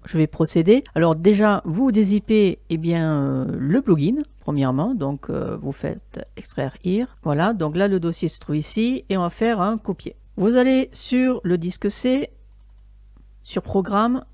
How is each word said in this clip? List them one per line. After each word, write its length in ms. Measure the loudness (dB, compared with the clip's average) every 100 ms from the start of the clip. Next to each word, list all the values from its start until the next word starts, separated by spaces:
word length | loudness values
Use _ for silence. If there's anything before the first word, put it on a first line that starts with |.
| -4
je 100 | 0
vais 100 | 0
procéder. 580 | 0 0 2 4 4 2
Alors 220 | 0 2 4
déjà, 440 | 4 4 4 2 -2
vous 260 | 0 2
dézippez, 680 | 2 2 2 2 2 2 0 -4
eh 80 | -4
bien, 440 | -2 0 0 0
euh, 220 | 0 -2 -4 -4
le 240 | 0 0
plugin, 400 | 4 2 2 0 -4 -10
premièrement. 560 | -4 0 0 0 0
Donc, 340 | -2 -4 -6 -6
euh, 300 | -6 -6 -6
vous 140 | -8
faites 540 | -8 -8 -8 -12 -16 -16 -18
extraire 400 | -14 -8 -8 -6
here. 320 | -4 -2 -4 -6
Voilà, 300 | -4 0 0
donc 240 | 0 -2 0
là, 120 | 0
le 120 | 0
dossier 280 | -2 -4 -6
se 120 | -6
trouve 160 | -6 -4
ici 480 | -2 -2 -2 -2 -4
et 80 | -2
on 20 |
va 80 | -2
faire 320 | -2 0 0
un 160 | 0 -2
copier. 400 | -6 -8 -10 -16 -12 -2
Vous 180 | 2 4
allez 320 | 4 2 0
sur 500 | -6 -2 0 2 0
le 140 | 0 -2
disque 320 | -2 -4 -4
C, 400 | -2 0 0 -2 -12 -20 -20 -20 -20 -20 -20 -20 -20 -20 -20
sur 180 | -10 -8
Programme 640 | -4 -2 0 0 0 -2 -6